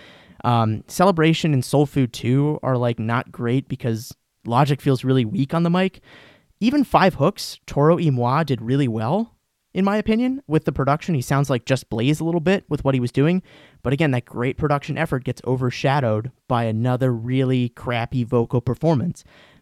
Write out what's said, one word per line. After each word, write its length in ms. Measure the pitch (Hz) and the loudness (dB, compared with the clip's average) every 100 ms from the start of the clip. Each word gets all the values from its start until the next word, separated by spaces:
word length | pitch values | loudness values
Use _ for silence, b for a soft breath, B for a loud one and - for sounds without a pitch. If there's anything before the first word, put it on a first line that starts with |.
| B B B B | B B B B
Um, 400 | 123 120 110 110 - | 0 2 2 -2 -4
Celebration 680 | - 185 165 160 160 165 | 2 4 4 4 2 2
and 100 | 135 | 0
Soul 220 | - 143 143 | 0 0 2
Food 260 | 143 123 | 0 -2
two 460 | - 113 135 147 151 | -2 0 2 0 -2
are, 120 | 135 127 | -2 0
like, 220 | 123 113 | 0 -2
not 320 | 110 117 - | -2 -4 -6
great 380 | - 120 135 135 | -6 -2 -2 -2
because 440 | - 127 110 - - _ _ | -6 -4 -4 -6 -20 _ _
Logic 360 | 110 120 139 139 | -2 2 2 2
feels 240 | 143 131 | 0 0
really 200 | 127 131 | 2 2
weak 300 | 110 135 135 | 2 -2 -2
on 80 | 170 | 0
the 80 | 170 | 0
mic. 300 | 180 190 - - B B B B B | 2 0 -4 -20 B B B B B
Even 240 | 226 294 | 0 0
Five 320 | 247 156 185 | 2 4 4
Hooks, 460 | - 156 - - - - | 4 0 -2 -10 -14 -6
Toro 260 | 139 151 | 2 4
y 160 | 170 160 | 4 2
Moi, 320 | 123 120 143 | 2 2 0
did 180 | 147 117 | 0 -2
really 280 | 113 139 131 | 0 0 0
well, 480 | 110 113 196 233 _ _ _ _ | 0 -2 -2 -4 _ _ _ _
in 120 | 185 | -2
my 140 | 196 214 | 0 0
opinion, 440 | 214 226 254 269 - | 0 0 0 -4 -4
with 160 | 156 | -4
the 80 | - | -2
production. 420 | 135 135 147 - | -2 0 0 -2
He 80 | 147 | -2
sounds 260 | - 135 143 | 0 0 0
like 160 | 123 | -2
Just 260 | - 131 - | -2 -4 -4
Blaze 280 | 113 127 151 | -2 0 0
a 60 | |
little 160 | 160 170 | -2 -2
bit 240 | 156 196 - | 0 0 -2
with 140 | 147 | -4
what 120 | 139 | 0
he 60 | 131 | 0
was 120 | 123 | 0
doing. 280 | - 151 180 - B B B | 0 2 0 -4 B B B
But 80 | 123 | -4
again, 180 | 139 156 | 0 0
that 140 | 123 | 0
great 320 | - 113 127 - | -4 -6 -4 -2
production 420 | 151 143 - 139 | -2 -2 -4 -6
effort 240 | 160 127 | -4 -4
gets 200 | 127 - 117 | -6 -6 -4
overshadowed 840 | 127 127 - 139 139 120 107 123 - - | -2 -2 -2 0 0 0 -2 -4 -10 -4
by 160 | 120 | -2
another 480 | 113 110 123 123 131 | 0 0 0 0 0
really 560 | 117 120 131 131 127 123 | -2 -2 -2 0 0 -2
crappy 560 | - 127 120 117 131 | -4 -6 -4 -2 -4
vocal 360 | 117 123 117 127 | 0 0 0 -2
performance. 600 | 131 117 160 151 175 - - b b b | -2 -2 0 0 -2 -6 -14 b b b